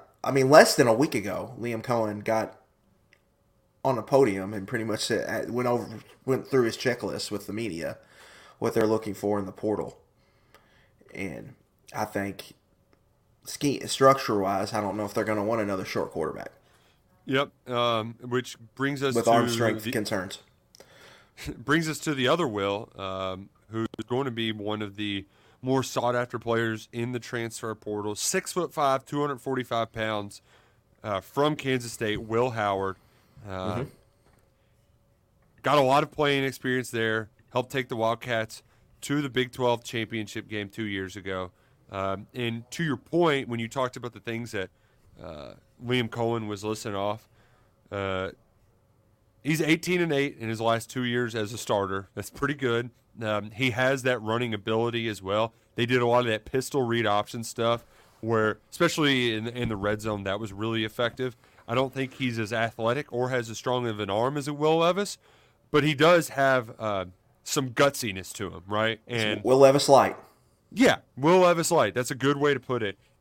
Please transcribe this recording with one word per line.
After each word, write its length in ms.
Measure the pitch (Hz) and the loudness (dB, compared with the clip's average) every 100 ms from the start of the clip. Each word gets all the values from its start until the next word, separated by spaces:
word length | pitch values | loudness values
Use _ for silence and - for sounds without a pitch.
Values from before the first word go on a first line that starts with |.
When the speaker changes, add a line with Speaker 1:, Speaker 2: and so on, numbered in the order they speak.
| - - | -12 -8
Speaker 1:
I 80 | - | -2
mean, 180 | 135 131 | 2 10
less 260 | 156 233 - | 10 10 8
than 120 | 123 | 6
a 60 | |
week 200 | 113 165 120 | 6 2 0
ago, 380 | 98 87 120 - | -4 -6 -8 -8
Liam 240 | 120 113 | -6 -6
Cohen 380 | 120 117 107 104 | 0 0 0 -2
got 380 | 104 110 104 - _ _ _ _ _ _ _ _ _ _ _ _ 135 | 0 0 0 -8 _ _ _ _ _ _ _ _ _ _ _ _ -2
on 120 | 117 | -2
a 40 | |
podium 500 | 104 139 127 98 95 | 4 6 6 4 -4
and 140 | 107 98 | -8 -6
pretty 160 | 120 | -6
much 180 | 110 95 | -4 -4
said, 440 | - 104 - 107 - | 0 -2 -2 -4 -4
uh, 20 | |
went 140 | 120 123 | -2 0
over, 200 | 123 104 107 - - - | 0 -2 -12 -18 -10 -2
went 220 | 131 - | -2 2
through 160 | 135 | 2
his 120 | 117 - | 2 0
checklist 540 | 127 117 95 76 - | -2 -2 -4 -6 -6
with 140 | 104 - | -8 -8
the 60 | |
media, 440 | 104 113 82 76 - - - - - - - | -6 -6 -6 -8 -10 -18 -20 -20 -20 -20 -6
what 140 | 117 | -2
they're 140 | 117 107 | 2 2
looking 260 | 110 107 | 2 -2
for 240 | 98 101 104 | -4 -2 -2
in 60 | 98 | -4
the 60 | |
portal. 460 | - 107 98 64 - _ _ _ _ _ - _ _ _ _ - | -6 -2 -2 -4 -10 _ _ _ _ _ -20 _ _ _ _ -18
And 420 | - 95 60 53 - _ _ - - | -10 -10 -10 -16 -20 _ _ -12 -6
I 100 | 107 | -4
think 480 | 104 98 95 - - _ _ _ _ _ _ _ _ - | -4 -6 -10 -18 -20 _ _ _ _ _ _ _ _ -14
ski-, 400 | - 143 - 107 | -4 -2 -2 -4
structure-wise, 840 | - 135 135 - 104 95 98 101 | 6 6 6 2 0 0 -2 -2
I 80 | 110 | -2
don't 160 | 101 101 | -4 -4
know 80 | 104 | -4
if 80 | |
they're 100 | 117 | -2
gonna 200 | 107 107 | -2 0
want 180 | 104 113 | 0 -2
another 240 | 101 95 101 | -2 -4 -4
short 260 | 107 - | -4 -4
quarterback. 400 | - 78 50 - _ _ _ _ _ _ _ - | -4 -6 -6 -14 _ _ _ _ _ _ _ -2
Speaker 2:
Yep, 440 | 135 143 _ - | -2 -2 _ -6
um, 460 | 120 120 113 113 117 | 0 0 0 -4 -10
which 360 | 123 123 123 - 113 - | -4 -2 -2 -12 -16 -4
brings 280 | 139 139 | -4 -2
us 100 | 135 117 | 0 2
Speaker 1:
With 100 | 113 | 4
Speaker 2:
to 60 | |
Speaker 1:
arm 180 | 117 123 | 4 4
strength 340 | 117 117 110 | 2 0 0
Speaker 2:
the 80 | 107 | -4
Speaker 1:
concerns. 480 | 113 104 101 92 - - _ _ _ - - | -4 -2 -4 -6 -12 -20 _ _ _ -20 -20
Speaker 2:
<laughs> 600 | - - _ - 143 - | -20 -20 _ -16 -12 -8
brings 300 | 123 156 156 | 0 0 0
us 100 | 147 | -4
to 140 | 160 135 | -4 0
the 120 | 123 | 2
other 200 | 165 151 | 2 0
Will, 420 | 104 98 101 117 - | 0 0 -2 -6 -10
um, 520 | 95 95 95 92 98 _ - | -8 -4 -6 -6 -12 _ -12
who's 180 | 113 113 - - | -6 -6 -8 -6
going 180 | 123 139 | -4 -4
to 60 | |
be 200 | 117 113 | -4 -4
one 300 | 107 104 107 | -4 -6 -6
of 140 | 104 98 | -6 -6
the 300 | 104 98 95 _ _ - | -6 -6 -8 _ _ -10
more 200 | 127 131 | -2 0
sought-after 560 | 123 135 120 123 123 113 | 0 -2 0 0 -2 -6
players 500 | 117 113 113 110 - | -2 0 0 -4 -8
in 180 | 120 120 | -8 -6
the 60 | 123 | -6
transfer 540 | - 120 117 - 113 | -6 -8 -8 -8 -10
portal. 400 | 110 107 104 104 104 | -8 -6 -6 -4 -4
Six-foot-five, 880 | - 185 - 180 151 - 143 135 - | -2 -4 -4 -6 -4 0 0 0 -2
two 140 | 147 | -4
hundred 200 | 147 127 | -2 -4
forty-five 500 | 139 131 120 117 113 | -4 -4 -2 -4 -4
pounds, 500 | 113 110 107 101 - _ _ _ _ _ _ | -4 -4 -4 -6 -14 _ _ _ _ _ _
uh, 160 | 110 95 | -4 -4
from 360 | - 139 147 151 | -4 0 2 2
Kansas 360 | 135 131 120 | -2 -2 -4
State, 300 | - 110 104 | -6 -4 -4
Will 300 | 110 113 127 | -2 0 0
Howard. 460 | 113 104 98 95 92 _ _ _ - 104 | 0 0 0 -2 -6 _ _ _ -20 -12
Uh, 280 | 95 92 90 | -8 -6 -6
Speaker 1:
Mm-hmm. 80 | 147 - _ _ _ _ _ _ _ _ _ _ _ _ _ _ _ _ | -8 -14 _ _ _ _ _ _ _ _ _ _ _ _ _ _ _ _
Speaker 2:
got 140 | 131 147 | 2 4
a 40 | |
lot 220 | 131 139 | 6 4
of 80 | 151 | 2
playing 320 | - 143 139 | 0 2 2
experience 480 | 135 - 131 127 120 | 0 -4 -2 -2 -2
there, 380 | 117 113 110 110 _ _ | -2 0 -2 -4 _ _
helped 200 | 127 127 | -4 -2
take 180 | 139 120 | -4 -4
the 60 | 117 | -2
Wildcats 680 | 113 117 123 113 110 - _ _ _ - | -2 -2 -4 -4 -4 -10 _ _ _ -14
to 200 | - 147 | -4 -2
the 80 | 139 | -2
Big 220 | 123 123 | -2 -4
Twelve 320 | 123 123 117 | 0 0 0
championship 640 | - 120 107 113 104 113 104 | -4 -8 -6 -8 -8 -10 -10
game 220 | 107 101 | -10 -10
two 140 | - 107 | -8 -6
years 300 | 98 95 98 | -6 -6 -10
ago. 360 | 92 92 92 _ _ _ - | -8 -8 -8 _ _ _ -12
Um, 360 | 98 98 98 110 | -6 -4 -4 -8
and 360 | 127 117 117 113 | -6 -6 -6 -10
to 120 | - | -6
your 140 | 165 123 | -4 -4
point, 500 | - 165 170 139 120 | -2 2 2 2 -2
when 120 | 117 | -6
you 80 | 113 | -6
talked 280 | 139 127 127 | -4 -4 -4
about 180 | 120 | -6
the 60 | 104 | -6
things 320 | 117 113 117 | -8 -6 -6
that, 180 | 104 92 _ _ _ _ - | -6 -8 _ _ _ _ -18
uh, 320 | 82 76 65 50 _ - | -16 -14 -16 -18 _ -14
Liam 260 | 120 127 110 | -2 0 0
Cohen 380 | 117 117 117 107 | -2 -2 -2 -4
was 160 | 101 | -6
listing 320 | 107 110 113 101 | -6 -6 -6 -4
off, 320 | 101 107 _ _ _ _ _ _ - | -2 -4 _ _ _ _ _ _ -10
uh, 380 | 101 98 92 92 - _ _ _ _ _ _ _ _ _ _ | -6 -4 -4 -6 -10 _ _ _ _ _ _ _ _ _ _
he's 180 | 139 160 | -4 0
eighteen 400 | 151 165 170 180 | 2 0 0 0
and 100 | 170 | 0
eight 260 | 139 143 - | 0 -2 -4
in 100 | 113 | -6
his 120 | 113 | -2
last 280 | 113 117 - | 2 0 -2
two 140 | 131 | -6
years 320 | 123 120 120 113 | -2 -2 -2 -4
as 180 | 104 | -6
a 40 | 113 | -6
starter. 520 | - 107 98 98 98 - | -2 0 0 -4 -8 -12
That's 140 | 101 | -8
pretty 260 | - 139 143 | 0 0 2
good. 340 | 131 117 120 _ _ - | 0 0 -2 _ _ -8
Um, 300 | 110 104 107 | -2 -2 -4
he 200 | 113 131 | -2 0
has 320 | 113 131 139 | 2 2 2
that 180 | 127 123 | 0 0
running 320 | 110 117 123 | 0 0 0
ability 540 | 107 110 113 117 117 113 | -4 0 2 2 0 -4
as 140 | 95 | -4
well. 300 | 92 104 113 _ _ - | -2 0 0 _ _ -4
They 100 | 120 | 2
did 160 | 127 | 2
a 60 | 120 | 4
lot 120 | 120 | 4
of 60 | 120 | 2
that 180 | 107 - | -2 -2
pistol 380 | 135 - 143 | -4 -2 -2
read 220 | 120 117 107 | 0 0 2
option 360 | 104 104 123 | 0 -2 -8
stuff 400 | 113 - 117 117 - _ _ - | -10 -2 0 0 -4 _ _ -10
where, 380 | 113 110 107 101 _ | 0 2 2 0 _
especially 600 | - 170 165 147 131 120 110 | 0 0 2 2 2 2 -2
in, 120 | 113 | -4
in 220 | 123 120 | -4 -4
the 60 | 104 | -2
red 260 | 101 107 | -2 -2
zone, 220 | 107 104 | -2 -4
that 160 | 98 101 | -4 -4
was 140 | 110 | -6
really 300 | 98 113 113 | -6 -4 -2
effective. 520 | 110 - 117 - 127 - _ _ - | -2 -2 -4 -2 -8 -8 _ _ -2
I 60 | 120 | 0
don't 160 | 135 | 0
think 220 | 131 131 - | -2 -6 -4
he's 220 | 127 113 | -4 -2
as 140 | 107 | -4
athletic 580 | 113 113 - 113 131 147 | -2 -2 0 0 0 -4
or 180 | 120 127 | -4 -2
has 200 | 127 113 | -2 -4
as 80 | 107 | -6
strong 300 | 131 123 120 | -2 -2 -2
of 120 | 104 | -4
an 100 | 101 | -2
arm 260 | 101 123 147 | 0 0 -2
as 100 | 139 | -6
a 60 | |
Will 240 | 143 156 160 | -2 2 4
Levis, 400 | 170 180 202 - _ _ _ _ - | 2 0 -4 -8 _ _ _ _ 0
but 120 | 151 | 2
he 100 | 147 139 | 2 4
does 340 | 156 175 156 | 6 6 4
have, 460 | 135 135 131 113 - | 2 4 4 0 -6
uh, 260 | 110 98 90 - _ _ | -4 -2 -4 -10 _ _
some 260 | - 151 131 | -4 -2 -2
gutsiness 600 | 113 139 - 117 92 90 | 4 2 2 -6 -6 -10
to 180 | - 95 | -8 -8
him, 120 | 87 92 | -8 -4
right? 320 | 104 110 110 - | 0 0 -2 -6
Speaker 1:
It's 160 | 120 | -2
Speaker 2:
And 200 | 107 104 | 0 0
Speaker 1:
Will 140 | 104 131 | 4 10
Levis 320 | 135 139 139 | 10 8 8
light. 260 | 135 95 - - _ _ _ _ | 8 8 0 -16 _ _ _ _
Speaker 2:
Yeah, 260 | 190 240 - _ - | 4 6 4 _ 0
Will 240 | 147 185 | 6 8
Levis 320 | 180 170 156 | 8 6 4
light. 220 | 165 110 120 | 4 4 2
That's 160 | 127 | -4
a 40 | 131 | 0
good 220 | 135 143 | 2 4
way 160 | 147 | 2
to 60 | 135 | 2
put 240 | - 123 | 0 -2
it. 140 | 104 95 _ _ | -2 -6 _ _